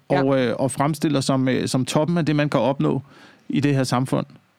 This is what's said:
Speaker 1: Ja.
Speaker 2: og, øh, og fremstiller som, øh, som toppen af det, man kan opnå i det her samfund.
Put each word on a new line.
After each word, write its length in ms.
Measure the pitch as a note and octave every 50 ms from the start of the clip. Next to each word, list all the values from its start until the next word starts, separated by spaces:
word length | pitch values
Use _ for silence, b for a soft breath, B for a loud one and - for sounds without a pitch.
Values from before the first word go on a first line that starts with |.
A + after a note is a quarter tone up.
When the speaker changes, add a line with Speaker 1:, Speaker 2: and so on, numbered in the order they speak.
| - _
Speaker 1:
Ja. 120 | D3 C#3+
Speaker 2:
og, 180 | C3+ C3+ C3+ C3
øh, 140 | B2+ A#2 - -
og 120 | C3 C3
fremstiller 500 | - D3 C#3 D3+ D#3+ - - D#3+ C#3+ C#3
som, 280 | C3+ - C#3 C3 C3 C3
øh, 200 | B2 G#2+ - A#2+
som 160 | - C3 B2+
toppen 340 | - - D3+ D3+ D#3 E3+ F3
af 80 | D3+
det, 100 | D3 D3+
man 120 | D3 D3 C#3+
kan 100 | - C#3
opnå 420 | G#2+ B2+ C#3 - D3+ D3 C#3 C#3 B B B B B B B B B B
i 120 | - C3
det 140 | C3 C#3+ C#3
her 100 | C3+ C3
samfund. 420 | - B2+ B2 C3 - C#3 C#3 - - - - _ _ _